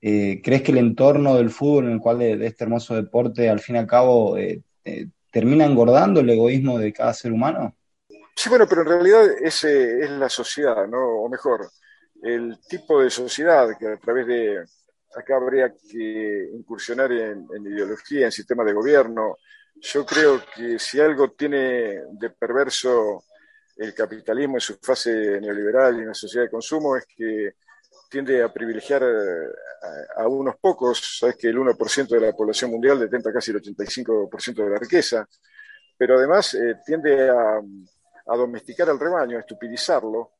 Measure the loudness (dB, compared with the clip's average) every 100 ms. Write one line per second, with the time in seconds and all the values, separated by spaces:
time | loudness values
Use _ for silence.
0 | 0 0 0 -4 0 0 4 2 2 4
1 | 4 4 4 4 2 0 2 2 2 -2
2 | 0 0 0 0 -4 -6 -4 -4 -4 -6
3 | -2 -2 -2 0 0 0 -2 -4 2 4
4 | 6 4 2 0 -4 -8 -12 _ -14 -12
5 | -14 _ _ -2 2 4 4 6 6 6
6 | 6 4 4 4 4 2 0 -2 -4 -2
7 | -2 -2 -4 -2 -2 -2 -8 -10 _ _
8 | _ -20 _ -8 2 4 6 4 2 4
9 | 8 8 8 4 -2 -2 2 2 2 0
10 | -2 -2 -4 -4 -8 -2 0 0 -2 -2
11 | -2 -2 -4 -4 -2 -2 -4 _ _ _
12 | _ _ -6 -4 -6 -12 _ -14 0 4
13 | 4 0 -6 -2 4 6 4 0 -8 -6
14 | -2 -2 0 -2 -2 -4 -8 _ _ _
15 | _ -18 -4 -2 0 0 -2 -4 _ -10
16 | -8 -6 -6 -6 -8 -14 -16 -14 -8 -2
17 | 0 0 -4 -8 -12 -14 -10 -6 -6 -6
18 | -6 0 0 0 -8 -2 0 0 4 4
19 | 4 0 -6 -6 _ _ _ _ -6 -4
20 | -2 2 4 4 -2 -12 -6 -6 -4 2
21 | 2 4 0 _ -2 0 0 0 -2 -6
22 | -12 -12 -12 _ -2 0 0 -2 0 2
23 | 2 -4 _ _ _ _ _ _ -12 -6
24 | -6 -6 -6 -4 -2 -4 -6 -12 -4 -4
25 | -2 -2 -2 -4 -6 -6 -2 2 2 0
26 | -6 -12 -8 -4 -4 -4 -6 -4 -2 -4
27 | -6 _ -6 -4 -6 -10 _ _ _ _
28 | _ -10 -2 0 0 -2 -8 -8 -2 0
29 | 2 0 -2 -4 -8 -12 -18 -16 -16 -14
30 | -14 -4 -2 -2 -4 -2 0 0 0 -2
31 | -6 -2 -2 0 -2 0 0 0 -2 -2
32 | 0 2 2 0 -4 -2 -4 0 2 2
33 | 0 -4 -4 -4 -4 -8 -8 -10 -10 -8
34 | -2 -2 -2 -8 -10 -6 -4 -4 0 0
35 | 2 -4 -6 _ _ _ -20 -20 _ _
36 | 2 4 4 2 2 -2 -4 -4 -4 -4
37 | 0 2 4 2 2 -2 -6 -20 -20 _
38 | _ _ -6 -4 -2 -6 -16 -4 -2 0
39 | -2 -2 -4 -6 -12 -16 -14 -10 -2 -2
40 | -2 -6 -8 _